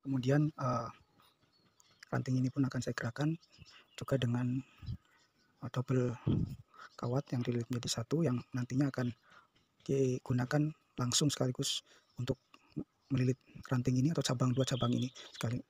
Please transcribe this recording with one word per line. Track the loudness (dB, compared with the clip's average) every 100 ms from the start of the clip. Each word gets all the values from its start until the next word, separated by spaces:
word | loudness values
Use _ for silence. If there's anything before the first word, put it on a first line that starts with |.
| -2
Kemudian, | -2 4 4 4
eh, | 0 -2 -2 -4 -12 _ _ -20 _ _ _ _ _ _ _ -6
ranting | -4 0 0
ini | 0
pun | 0
akan | -2 -2
saya | -4
gerakkan | -4 -6 -2 -2 -2 _ -20 -20 -20 -18 -12
juga | -2
dengan, | 0 2 2 0 -2 -6 -14 -10 -10 _ _ _ _ _ _
eh, | -6
double | -4 2 2 2 0 0 0 0 -6 -16 -20 -20
kawat | -6 -2 -2 0
yang | -2
dililit | 0 -2 -2
menjadi | -4 -2 -4
satu, | 0 2
yang | 2 0 -2
nantinya | -4 -2 0 0
akan | 0 -4 -4 _ -20 _ _ _ _
digunakan | -2 2 2 0 0 0 2 2 2 -2 _
langsung | -4 0 2 2
sekaligus | 2 0 0 -2 -4 _ -20 _ -8
untuk | -4 -4 _ -20 _ -12 -12 _ _
melilit | 0 2 0 -8 -20 -2
ranting | 0 2 2
ini | 2
atau | 2
cabang, | 0 2 2
dua | 2
cabang | 2 2 2
ini | 0 -2 -6 -16
sekali | -6 -4 -4